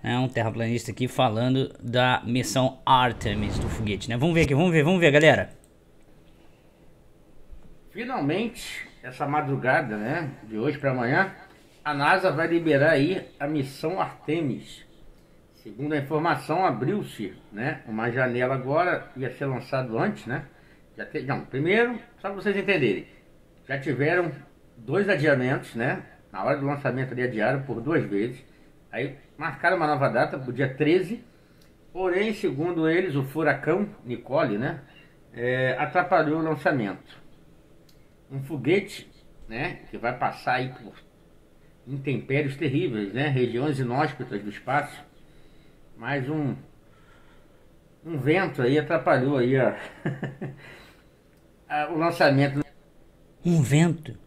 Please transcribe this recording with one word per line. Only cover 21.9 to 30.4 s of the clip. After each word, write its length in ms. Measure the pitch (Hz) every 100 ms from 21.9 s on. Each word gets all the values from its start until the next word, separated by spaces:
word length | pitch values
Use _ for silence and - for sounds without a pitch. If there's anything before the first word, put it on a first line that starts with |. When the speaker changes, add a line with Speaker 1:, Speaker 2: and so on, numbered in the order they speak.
| 226 - -
Speaker 2:
só 80 | 196
pra 140 | 202
vocês 120 | 208
entenderem, 520 | 202 190 180 120 85 - - - - - - -
já 120 | 135
tiveram 520 | 156 123 147 180 165 135 - _ - -
dois 320 | 113 165 202
adiamentos, 680 | 165 151 135 127 156 -
né? 280 | 113 127 190 - - -
Na 140 | 95
hora 140 | 107 143
do 80 | 139
lançamento 460 | 139 131 123 135
ali 100 | 123
adiaram 400 | 123 110 107 139
por 180 | 135 113
duas 240 | 131 160
vezes. 400 | 104 101 117 135 - - - - _
Aí 240 | 110 135 - - -
marcaram 400 | 160 - 175 185
uma 120 | 151
nova 200 | 147 135
data 300 | 113 156
pro 140 | 139